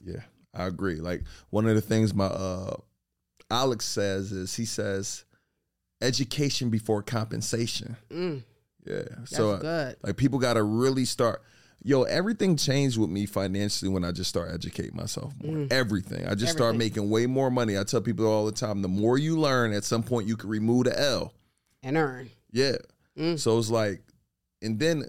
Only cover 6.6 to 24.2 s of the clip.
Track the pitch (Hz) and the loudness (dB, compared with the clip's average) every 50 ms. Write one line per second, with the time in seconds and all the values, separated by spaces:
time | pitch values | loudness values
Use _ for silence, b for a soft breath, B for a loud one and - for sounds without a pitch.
6.6 | 127 117 110 110 110 - 110 104 101 - 120 110 110 113 - 117 113 - 120 113 | 0 2 0 0 2 2 0 0 0 -2 -4 -4 -2 -2 -4 -6 -4 -2 -2 -2
7.6 | 120 113 - - - - 113 - - _ 139 170 180 175 151 131 113 - _ _ | -2 -2 -4 -6 -8 -8 -12 -14 -14 _ -8 -6 -4 -4 -6 -6 -10 -16 _ _
8.6 | _ _ _ _ _ - 50 50 - - - - 120 - - - 110 104 98 90 | _ _ _ _ _ -8 -6 -6 -6 -8 -12 -14 -12 -6 -2 0 2 2 0 0
9.6 | 147 156 170 165 139 127 - - - 101 92 - 135 131 135 131 127 120 117 110 | -2 -4 -2 -2 -4 -4 -8 -6 -6 -6 0 2 2 2 4 4 2 4 4 4
10.6 | 104 104 110 117 127 135 131 131 127 - - - 120 113 - - b b b b | 4 4 2 4 4 4 4 2 0 0 0 2 2 0 0 -2 b b b b
11.6 | b b b b - 123 139 131 120 - - 160 185 220 226 - 208 190 165 143 | b b b b 0 2 4 4 4 4 2 0 0 0 0 2 4 4 4 4
12.6 | - 143 135 139 139 131 117 110 107 76 90 101 101 101 - 98 98 92 95 98 | 4 2 4 4 4 2 2 2 2 2 2 0 -2 -2 -2 -2 -2 0 0 0
13.6 | 104 104 - - 101 95 95 92 85 87 87 87 90 - - 87 85 85 82 85 | 0 0 -2 -2 0 0 0 0 0 -2 -2 -4 -4 -2 -2 -2 -4 -4 -6 -6
14.6 | 82 82 - - - - - - - 107 - - - 147 135 - - 151 156 156 | -8 -6 -6 -6 -8 -8 -8 -8 -8 -6 -6 -8 -8 -10 -12 -10 -8 -6 -4 -4
15.6 | 143 131 135 131 123 98 104 92 - - 87 85 87 90 104 101 117 - - - | -2 0 2 2 2 2 0 -2 -2 -4 -6 -6 -4 -2 -2 0 0 0 2 2
16.6 | 120 117 110 117 113 110 92 110 101 104 107 113 120 127 131 135 135 127 127 127 | 2 2 2 2 0 0 0 -2 0 2 2 2 2 2 2 2 2 2 2 2
17.6 | 120 107 98 98 101 - - 113 101 120 104 - 113 110 107 107 107 110 107 - | 2 2 2 0 0 0 0 0 0 0 0 2 2 2 2 2 0 0 -2 -4
18.6 | 127 107 101 101 98 92 92 101 107 117 127 139 151 160 165 156 156 139 131 123 | -4 -2 -2 -2 -2 0 0 2 4 4 4 2 2 2 2 2 2 2 4 2
19.6 | 117 110 104 101 - - 120 113 110 - 123 117 95 107 113 - 95 101 110 107 | 2 2 0 -2 0 0 0 -2 0 0 0 0 0 0 -2 -4 -4 -4 -2 0
20.6 | 107 117 120 123 120 120 - - 143 139 117 87 - - - _ _ _ _ _ | 2 4 4 4 4 4 2 2 0 0 0 -2 -4 -6 -10 _ _ _ _ _
21.6 | _ _ _ _ - 131 147 160 156 135 127 127 127 113 - _ _ _ 107 123 | _ _ _ _ -6 -2 0 0 0 0 -2 -8 -14 -18 -20 _ _ _ 0 0
22.6 | 135 135 117 - - - _ _ _ _ _ 143 156 170 170 143 - 117 113 113 | 2 2 0 -2 -6 -12 _ _ _ _ _ -4 -2 -2 -2 0 2 2 4 4
23.6 | 110 107 117 113 107 101 92 - - _ _ _ | 2 2 2 2 0 0 -2 -6 -10 _ _ _